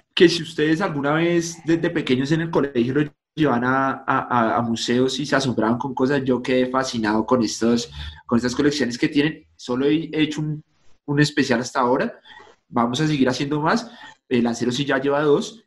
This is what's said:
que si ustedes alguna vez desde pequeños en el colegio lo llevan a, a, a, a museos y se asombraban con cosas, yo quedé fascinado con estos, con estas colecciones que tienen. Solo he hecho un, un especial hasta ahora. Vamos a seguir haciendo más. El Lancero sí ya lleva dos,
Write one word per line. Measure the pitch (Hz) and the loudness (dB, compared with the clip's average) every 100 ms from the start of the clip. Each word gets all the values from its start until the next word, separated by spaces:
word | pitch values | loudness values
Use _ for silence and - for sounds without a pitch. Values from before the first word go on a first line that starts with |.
| _ | _
que | - 190 | 4 4
si | - | 4
ustedes | 156 - 151 160 | -6 -2 0 0
alguna | 190 147 139 | -2 -2 0
vez | 156 170 170 165 - | 0 2 0 -2 -6
desde | 151 165 170 | -2 0 0
pequeños | 165 139 127 139 | -2 0 0 2
en | 160 | 0
el | 165 | 0
colegio | 165 139 123 120 | 0 0 0 0
lo | 139 143 _ _ | 0 -2 _ _
llevan | - 147 120 | 0 0 2
a, | 123 135 135 127 - | 0 0 0 -2 -2
a, | 131 | -2
a, | - 120 113 113 | 0 2 2 2
a | |
museos | 117 113 - 123 131 135 | 0 -2 0 2 0 -2
y | 139 | 0
se | 139 | 0
asombraban | 135 107 110 120 | 0 0 0 0
con | 139 | -4
cosas, | 123 131 143 | -2 0 0
yo | 131 123 | 0 -2
quedé | 127 127 127 | 0 0 2
fascinado | 131 131 120 107 110 | 0 -2 -2 0 0
con | 110 127 | 2 2
estos, | 107 - 113 117 - - - - - | 0 0 0 0 -2 -12 -14 -12 -2
con | 117 | 0
estas | 123 | 0
colecciones | 123 143 143 120 117 | 0 0 0 -2 -2
que | 151 | -2
tienen. | 143 151 - _ | 0 0 -2 _
Solo | - - 123 143 | -14 -6 -2 0
he | 156 160 | 0 -2
hecho | 156 147 151 | -2 -2 -2
un, | 151 151 - _ - - | -6 -8 -12 _ -20 -14
un | - 147 | -2 2
especial | 147 - 131 117 | 2 2 0 0
hasta | 127 143 | -2 -2
ahora. | 123 135 226 - - - - _ _ | 2 2 -2 -6 -20 -20 -20 _ _
Vamos | 117 117 127 | -2 -2 0
a | 156 | 0
seguir | 147 127 | 2 2
haciendo | 131 143 151 | 0 -2 -2
más. | 160 226 - - - - - | 0 -2 -4 -18 -20 -16 -2
El | 123 | 0
Lancero | 117 117 120 | 0 0 -2
sí | 123 | -2
ya | 139 135 | 0 0
lleva | 139 143 | 0 2
dos, | 151 143 - - | 4 2 0 -12